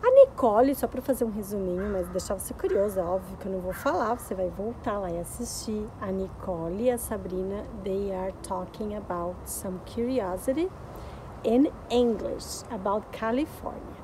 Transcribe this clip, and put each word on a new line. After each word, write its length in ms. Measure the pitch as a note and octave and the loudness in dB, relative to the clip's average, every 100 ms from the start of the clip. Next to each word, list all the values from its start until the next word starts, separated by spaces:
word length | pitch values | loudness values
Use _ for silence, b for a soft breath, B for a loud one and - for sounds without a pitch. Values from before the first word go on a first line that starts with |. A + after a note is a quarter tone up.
| A4+ | 10
a 60 | |
Nicole, 640 | C5 C5+ - A#3+ G#3 C4+ C#4 | 10 10 10 4 8 6 4
só 100 | A#3 | 0
pra 160 | B3 | -2
fazer 220 | - B3+ | 0 2
um 80 | A#3 | 2
resuminho, 580 | G#3 F#3+ G3+ F#3+ F3+ G#3 | -2 -4 -2 -2 0 0
mas 200 | G3 F3+ | -2 0
deixar 280 | F3+ - G3 | -4 -2 -4
você 160 | - | -4
curiosa, 480 | - G4 G#3+ G#3 F#3+ | -4 0 2 2 2
óbvio 360 | E3+ F#3 F#3+ F#3+ | 0 0 -2 -8
que 80 | G3+ | -4
eu 80 | |
não 80 | F#3+ | -4
vou 100 | F3+ | -4
falar, 480 | F#3 C#4 F4 A3 B3 | -2 0 2 0 -2
você 160 | - F#3+ | -4 -2
vai 140 | F3+ | -2
voltar 480 | F3 G#3 A#3+ - G#3 | -2 -6 -4 -4 -4
lá 120 | F#3+ | -2
e 80 | E3+ | -4
assistir. 720 | E3+ - A#3 - - G#3+ G#3+ - | -6 -6 -6 -6 -4 -4 -4 -6
A 100 | G3 | -4
Nicole 720 | F#3+ F#3+ - - E3+ E3 F#3+ | -2 -4 -6 -6 -4 -2 0
e 80 | B3 | 2
a 60 | A#3+ | 2
Sabrina, 680 | - G#3 F#3+ F#3 F#3+ G3+ - A3 G3 | -2 -6 -4 -4 -4 -6 -8 -8 -4
they 280 | F#3+ G3+ | -2 -2
are 200 | F#3+ F#3+ F#3+ - | -2 -4 -6 -6
talking 520 | F#3 F3+ - G#3+ G#3 | -6 -6 -6 -6 -6
about 360 | G3+ F3 F3 F3+ - | -4 -4 -4 -6 -8
some 340 | - G3 F#3 - | -8 -6 -8 -6
curiosity 840 | - A#3 C4 F#3+ F#3 A3 C4+ F4+ - B B B B B - - | -2 0 0 0 -2 0 2 0 -4 B B B B B -4 4
in 260 | A#3 D4+ - - | 6 6 2 0
English, 760 | A#3+ A#3+ G#3 - - - - - | 4 4 2 -2 -4 -6 -10 -8
about 380 | A3+ G3 G#3 - - | -4 0 0 -2 -4
California. 760 | A3+ A#3+ D#4 - - - - - | 0 0 0 -4 -8 -8 -12 -14